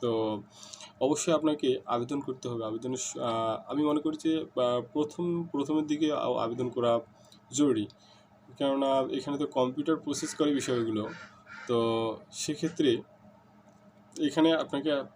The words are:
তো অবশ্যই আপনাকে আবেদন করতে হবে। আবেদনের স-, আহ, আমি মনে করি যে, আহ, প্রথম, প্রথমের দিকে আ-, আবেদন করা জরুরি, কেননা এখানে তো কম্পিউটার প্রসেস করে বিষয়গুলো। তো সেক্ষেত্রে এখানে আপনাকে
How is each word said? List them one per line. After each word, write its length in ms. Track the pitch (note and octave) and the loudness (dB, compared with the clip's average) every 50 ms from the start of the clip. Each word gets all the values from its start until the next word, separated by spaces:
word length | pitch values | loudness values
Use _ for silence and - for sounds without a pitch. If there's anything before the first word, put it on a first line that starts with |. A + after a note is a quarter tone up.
তো 400 | B2 A#2+ A2+ A2 A2 A2 G#2+ G2+ G2 - - - - - - - - - - - | -2 0 0 0 0 0 -2 -4 -8 -14 -20 -20 -20 -18 -18 -18 -18 -20 -4 -2
অবশ্যই 320 | B2+ C#3 D3+ - - F3 D#3+ | 0 0 2 0 2 2 2
আপনাকে 460 | D3 D#3 D#3 D3+ D3 - C3 B2 - - | 4 4 2 0 2 2 0 0 0 -2
আবেদন 340 | G#2+ A#2 A#2+ A#2+ B2+ D3 C#3 | -2 -2 -2 -2 -2 -4 -4
করতে 300 | C#3 C#3 B2+ C3 - B2 | -4 -6 -8 -6 -6 -6
হবে। 160 | A#2+ A2+ A2 | -6 -4 -4
আবেদনের 320 | A2 A2 A2+ B2+ B2+ C3 | -4 -4 -4 -4 -4 -4
স-, 200 | B2+ - - - | -4 -6 -8 -6
আহ, 540 | - B2+ A#2 A2+ A2+ A2+ A2+ A2 G#2+ - - | -4 -2 -2 0 0 0 0 -2 -2 -4 -4
আমি 120 | C3+ D3 D3+ | 0 2 2
মনে 160 | D3+ D3 D3+ | 2 2 2
করি 180 | D3+ D#3+ D#3 | 0 -2 -4
যে, 200 | - - D#3+ D#3+ | -2 0 0 0
আহ, 440 | D#3 - - - B2+ B2 A#2+ B2 B2 | 0 -2 -4 0 2 2 2 2 0
প্রথম, 680 | B2 - - D3 D3 D3+ - - F3 F3 E3+ E3+ E3 | -2 -2 -2 -2 -2 -2 -2 -4 -2 -2 -2 -2 -4
প্রথমের 400 | E3+ - C#3+ C#3 C#3 D#3 D#3 D3+ | -2 -2 -2 0 0 0 0 2
দিকে 260 | D3+ D3+ D3+ D#3+ D3+ D3 | 0 0 0 2 0 2
আ-, 200 | - A#2 B2 B2 | 0 0 0 0
আবেদন 360 | A2+ A#2 A2+ A#2+ B2 B2 B2 | 0 0 -2 -2 -2 -2 -2
করা 300 | - B2+ A#2+ A#2+ A#2 A#2 - - - - - - - - _ _ | 0 2 2 4 4 2 0 -4 -14 -20 -20 -20 -20 -20 _ _
জরুরি, 360 | - - D3 C#3 A#2 A2 G#2 - - _ - - - - - _ - - - - B2 | 0 2 4 4 4 2 0 -4 -8 _ -20 -20 -20 -20 -20 _ -20 -20 -20 -20 -6
কেননা 580 | - C#3+ C#3 C3+ C#3 C3+ C3+ C3+ C3+ C3 - C3 | -2 0 0 2 2 2 4 4 4 2 0 -2
এখানে 220 | C3+ - D3 C#3+ | -4 -4 -4 -4
তো 100 | C#3 D3 | -4 -4
কম্পিউটার 480 | - - C3+ B2+ B2+ C3 D3+ C#3+ D#3+ D#3+ | -2 2 2 2 2 0 -2 0 0 0
প্রসেস 400 | D3+ - C#3+ C3+ - D#3+ D3+ - | 0 -2 -4 -4 -4 -6 -8 -2
করে 180 | - D3+ D3 C#3+ | 0 2 2 2
বিষয়গুলো। 560 | C3 B2 C3 B2 A#2+ A2+ A2+ A2 G#2 G#2+ - E3 - - - - - - - - - - | 2 0 0 0 0 0 0 0 -2 -2 -4 -8 -12 -16 -18 -20 -20 -20 -20 -18 -14 -4
তো 100 | - A#2+ A#2 A#2 A#2 A2+ A2+ A2+ A2+ G#2+ - - - | 0 0 2 2 2 0 0 0 -2 -4 -6 -12 -14
সেক্ষেত্রে 680 | - - - - D3 - D#3+ D#3 - - D#3 C3 A2+ C3 - - - - - - - - _ - - - _ - - - - - - - - - - - | -10 -8 -6 -6 -4 -4 -4 -4 0 2 4 4 4 2 -2 -8 -20 -20 -20 -20 -20 -20 _ -20 -20 -20 _ -20 -20 -20 -20 -20 -20 -20 -20 -16 -6 -2
এখানে 340 | D#3 C#3+ - E3 D#3+ D#3+ E3 | -2 0 4 4 6 6 6
আপনাকে 500 | D3+ C#3 - - C#3+ C#3 D#3 C#3+ C#3 C3+ - - | 4 0 -2 -4 -2 0 0 0 0 -2 -6 -6